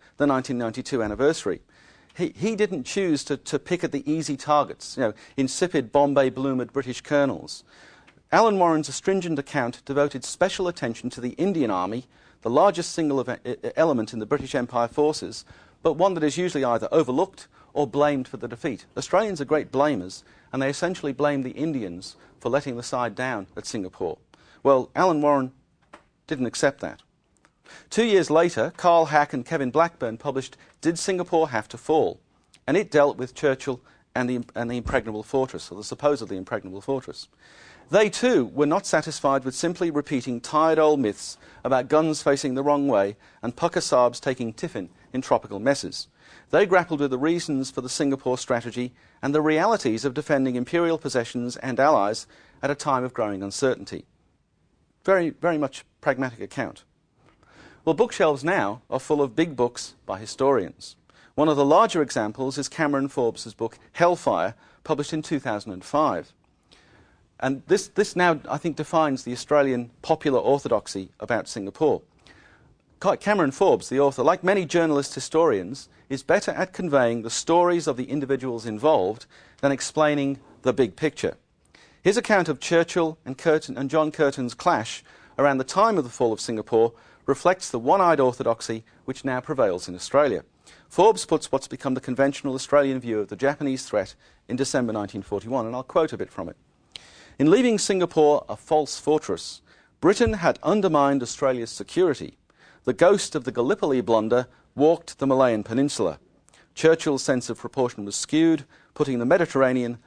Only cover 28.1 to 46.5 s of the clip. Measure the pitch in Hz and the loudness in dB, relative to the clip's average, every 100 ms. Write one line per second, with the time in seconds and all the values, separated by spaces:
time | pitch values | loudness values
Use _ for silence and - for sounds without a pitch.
28.1 | 196 147 156 175 113 143 - 180 170 151 | 4 4 4 4 0 -4 0 4 6 6
29.1 | 147 147 131 120 160 127 147 170 - 117 | 4 2 -2 -4 -2 0 2 2 0 -6
30.1 | 113 147 131 127 - _ _ 156 170 - | -6 -6 -6 -6 -14 _ _ -4 -2 -2
31.1 | 185 170 165 156 117 - 120 - 160 101 | -4 0 0 0 -2 -6 -8 0 2 2
32.1 | - _ _ _ _ - 170 208 151 143 | -4 _ _ _ _ 0 0 2 4 4
33.1 | 107 123 - 147 131 - 123 _ _ _ | 2 -8 -2 0 0 -4 -8 _ _ _
34.1 | 127 123 123 - - 117 123 113 131 110 | -4 -2 -2 -6 -8 -6 -6 -2 -2 -2
35.1 | 107 - 135 127 90 - 95 104 - 147 | -10 -2 -2 -2 -6 -14 -14 -14 -2 0
36.1 | 131 101 95 92 110 95 98 - 135 - | 0 -4 -10 -6 -8 -8 -12 -6 -6 -8
37.1 | - - _ _ - - - - 185 214 | -16 -18 _ _ -20 -20 -20 0 2 2
38.1 | - 254 190 113 135 147 190 - 160 160 | 2 2 4 2 0 0 0 0 -2 -2
39.1 | - 143 135 131 - 170 175 170 147 143 | -4 0 0 -2 -4 -4 -2 -2 -2 -4
40.1 | 139 131 117 - 156 160 156 151 147 107 | -4 -4 -8 -4 0 2 4 4 4 0
41.1 | - - - - - 127 131 120 151 160 | -2 -10 -16 -20 -8 0 0 2 2 2
42.1 | 151 151 143 143 127 143 147 139 104 101 | 0 0 0 0 -2 0 0 2 2 2
43.1 | 104 _ _ 117 - 170 180 - 131 123 | -4 _ _ -10 -2 -2 -2 2 4 4
44.1 | 120 139 127 113 - 87 107 87 _ _ | 2 -6 -4 -6 -8 -10 -10 -12 _ _
45.1 | 131 - 120 - 98 120 139 - - - | -6 0 -2 -2 -4 -2 -2 -4 -12 -16
46.1 | _ _ - - | _ _ -20 -2